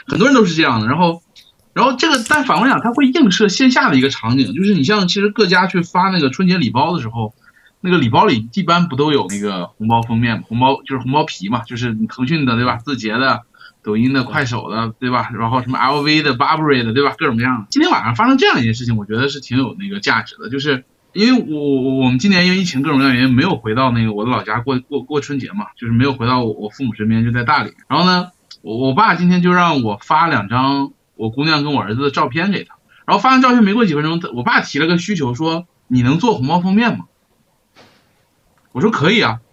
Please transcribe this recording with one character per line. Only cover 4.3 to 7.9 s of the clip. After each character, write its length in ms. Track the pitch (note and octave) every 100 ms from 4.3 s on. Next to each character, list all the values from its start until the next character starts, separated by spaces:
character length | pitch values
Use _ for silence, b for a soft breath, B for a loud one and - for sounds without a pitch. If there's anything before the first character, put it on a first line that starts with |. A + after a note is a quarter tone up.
| C3
景， 160 | A2+
就 100 | B2
是 100 | G3
你 100 | G3
像 240 | C3 G#3+ F#3
其 80 | G3+
实 140 | G#3
各 160 | G#3 F#3+
家 220 | F#3 F#3
去 140 | F3+
发 220 | E3+ F3+ F#3+
那 100 | F#3
个 100 | C#3
春 180 | C3 F#3
节 100 | F3+
礼 120 | B2+
包 260 | A#2+ D#3 F3
的 60 |
时 60 | A2+
候， 260 | A#2 A2 - b b b b
那 100 | F3+